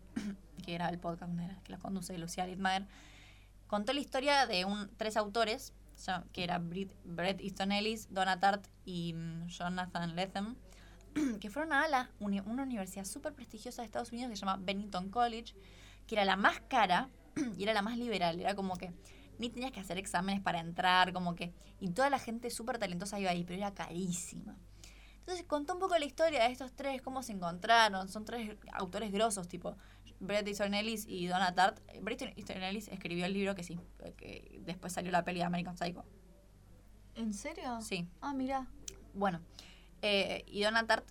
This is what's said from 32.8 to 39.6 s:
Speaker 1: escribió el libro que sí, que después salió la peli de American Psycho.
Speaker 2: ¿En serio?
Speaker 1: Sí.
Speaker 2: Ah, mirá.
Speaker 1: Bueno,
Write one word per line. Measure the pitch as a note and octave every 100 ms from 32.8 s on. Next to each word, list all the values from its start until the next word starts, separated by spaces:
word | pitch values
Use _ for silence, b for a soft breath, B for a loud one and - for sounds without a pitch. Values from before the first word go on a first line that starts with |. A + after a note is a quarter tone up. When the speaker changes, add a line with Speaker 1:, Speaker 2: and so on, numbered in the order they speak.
| G#3+
Speaker 1:
escribió | F#3 F3 F3 F3+
el |
libro | G3 G3
que | G3
sí, | F3 F3 - - - -
que | - - - -
después | - E3+ F3+
salió | F3 F3+
la | F3+ F3
peli | F3+
de | F3
American | F3 F3+ F3
Psycho. | F3 F3+ - - - - - - - - - - - -
Speaker 2:
¿En | A3+
serio? | G#3 D4 E4 D4+ A#3
Speaker 1:
Sí. | A3 F#3 F3 -
Speaker 2:
Ah, | C#4
mirá. | C4+ C4 C4+ C4 - - - -
Speaker 1:
Bueno, | G3 G3 E3+ - B